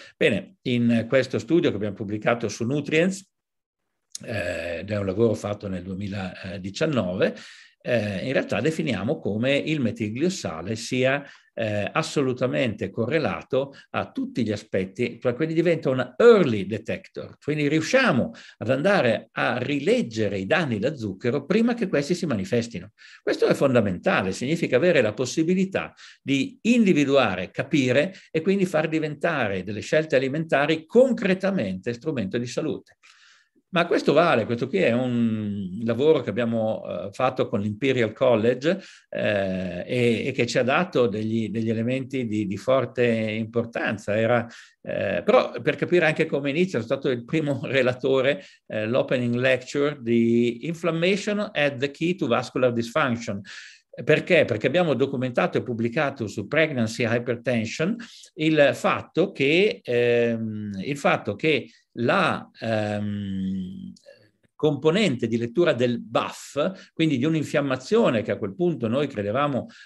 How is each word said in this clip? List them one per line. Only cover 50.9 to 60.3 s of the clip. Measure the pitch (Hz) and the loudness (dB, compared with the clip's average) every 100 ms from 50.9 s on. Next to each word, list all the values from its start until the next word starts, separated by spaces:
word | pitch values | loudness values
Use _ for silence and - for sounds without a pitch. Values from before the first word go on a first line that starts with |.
| 165 175 196 214 202 208 | 2 2 2 0 -4 -2
as | 151 147 127 | 0 0 0
the | 139 | -4
Key | - 165 185 | -2 -2 0
to | 139 | 0
Vascular | 117 127 139 127 | 0 0 0 2
Dysfunction. | 117 117 156 143 113 - 101 - - - - _ - | 2 -2 0 0 -2 -4 -8 -10 -16 -18 -20 _ -6
Perché? | 120 151 - 170 - | 2 2 4 4 4
Perché | 107 135 | 2 2
abbiamo | 151 175 | 2 2
documentato | 123 135 135 127 123 180 135 | 2 0 0 -2 0 0 -2
e | |
pubblicato | 110 117 117 160 143 - 107 | -4 -2 -2 0 -2 -4 -6
su | - 98 | -6 -2
Pregnancy | 143 156 131 113 - | 0 0 0 -2 -2
Hypertension | 117 120 120 117 - 120 104 - 160 233 - - - | 0 0 -2 -4 -2 -2 -2 -2 -4 -4 -8 -20 -20
il | - 156 156 139 | -4 2 4 4
fatto | - 196 120 - - 175 | 4 0 -2 -2 -2 -2
che, | - 139 165 208 - | 0 2 4 2 0
ehm, | - 120 120 120 117 | -2 0 2 2 2